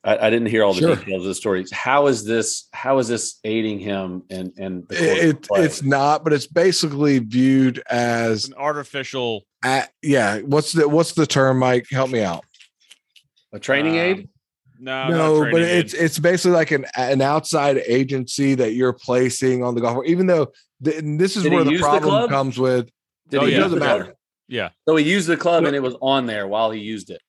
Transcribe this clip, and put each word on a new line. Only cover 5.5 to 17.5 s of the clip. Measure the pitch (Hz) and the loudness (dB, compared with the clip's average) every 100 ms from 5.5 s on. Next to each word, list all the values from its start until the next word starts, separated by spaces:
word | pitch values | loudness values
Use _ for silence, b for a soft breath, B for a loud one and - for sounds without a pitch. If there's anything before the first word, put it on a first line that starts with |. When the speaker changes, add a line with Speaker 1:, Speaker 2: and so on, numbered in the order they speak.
| 202 | 2
Speaker 2:
it's | 160 - | 2 0
not, | 135 139 143 151 | 0 2 2 0
but | 160 | 0
it's | 147 - | -2 0
basically | 175 185 165 160 139 147 135 | 2 2 2 -2 0 2 2
viewed | 110 123 131 135 131 123 - | 0 2 4 4 2 0 -6
as | 123 120 117 117 110 117 | -2 0 0 -2 -2 -6
Speaker 3:
An | 131 | -6
artificial | 143 147 135 139 127 135 120 107 _ _ | -6 -6 -8 -10 -8 -4 -4 -6 _ _
Speaker 2:
a-, | 123 135 - _ | -2 -2 -4 _
yeah. | 156 139 104 107 | 0 2 2 -2
What's | 143 147 151 | 0 0 2
the, | 165 147 | 0 2
what's | 156 165 | 2 0
the | - 151 | 0 0
term, | 143 135 131 | 2 2 2
Mike? | 127 123 - | 2 0 -2
Help | 131 131 | -4 -2
me | 123 | -2
out. | 98 82 _ _ - _ _ - _ _ _ _ _ | -2 -4 _ _ -20 _ _ -20 _ _ _ _ _
Speaker 1:
A | 104 | -12
training | - 139 160 | 0 0 2
Speaker 3:
Um, | 165 175 | 0 0
Speaker 1:
aid? | 190 - _ _ _ _ _ | -4 -8 _ _ _ _ _
Speaker 3:
No, | 127 131 135 | -10 -4 -2
not | |
a | 165 | 2
Speaker 2:
No, | 156 156 | 2 2
Speaker 3:
trade | 151 | 2
Speaker 2:
but | 165 | 2
Speaker 3:
union. | 170 175 | 2 0
Speaker 2:
it's, | - | 0
it's | 151 165 156 | -2 -2 2
basically | 165 180 180 175 | 0 2 2 2
like | 156 | 2
an, | 147 131 - | -2 -2 -4
an | 127 135 | 0 2
outside | 135 151 151 | 2 0 0